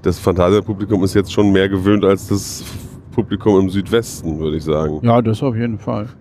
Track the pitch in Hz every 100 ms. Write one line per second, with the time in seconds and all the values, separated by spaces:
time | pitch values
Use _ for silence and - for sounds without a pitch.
0 | 90 85 - 90 90 104 98 98 101 101
1 | 95 104 87 - 104 98 95 98 95 104
2 | 95 98 101 101 - - - - - -
3 | - - 104 104 110 98 98 95 87 117
4 | 113 - 85 78 78 80 76 76 78 76
5 | 117 117 113 110 139 110 120 107 - 113
6 | 110 -